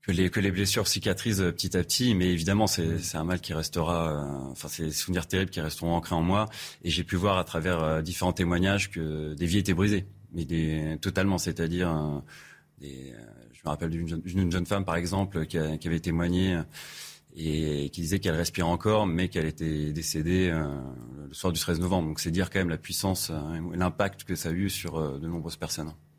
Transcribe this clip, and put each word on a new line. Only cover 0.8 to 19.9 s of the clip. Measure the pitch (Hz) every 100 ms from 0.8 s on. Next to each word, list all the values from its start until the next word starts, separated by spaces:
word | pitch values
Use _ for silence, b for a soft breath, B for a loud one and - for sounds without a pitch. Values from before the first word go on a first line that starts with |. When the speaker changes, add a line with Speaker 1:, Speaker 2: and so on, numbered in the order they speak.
| 101
Speaker 1:
cicatrisent | - 104 92 117 98 90 -
petit | 90 92
à |
petit. | 85 - 127 98
Mais | 90
évidemment, | 87 82 101 104
c'est, | - 82
Speaker 2:
Mmh. | 82
Speaker 1:
c'est | - 80
un |
mal | 82 90
qui | -
restera, | 80 78 90 80 85 82
euh, | 73 71 69 67
enfin, | 65 76
c'est | - 80
des |
souvenirs | 73 - 87 80
terribles | 92 95
qui | -
resteront | 78 - 85
ancrés | 85 82 85
en |
moi. | 85 98 107 B B B
Et | 87
j'ai | 80
pu | 87 92
voir | 101 95
à |
travers, | 87 85 82 87
euh, | 80 80
différents | 78 87 90
témoignages | 90 87 87 95 101 -
que | 85 78 78 76 73
des | 85
vies | 101
étaient | 98 85
brisées. | 101 101 98 - -
Mais | 85 80
des, | 82 80 78 78 78
totalement, | 98 92 98 90
c'est-à-dire, | 90 80 82 87 87 80
euh, | 78 73 - B B B B _
des, | 71 65 67 57
euh, | 57 58 58
je | 62 73
me |
rappelle | 76 85
d'une | 82 82
jeune, | 82
d'une | 87 90 90
jeune | 90 87
femme, | 101 92
par | 85
exemple, | 90 98 98 87 78
qui | 85
a, | 78 78
qui | 85
avait | 82
témoigné | 85 82 87 90 95 87 80 B B B B B _
et | - 80 76 78 73 71
qui | -
disait | 82 98
qu'elle | 95 80
respirait | 85 - 85
encore, | 85 107 107 104
mais | 82 90
qu'elle | 90 78
était | 76 80 76 76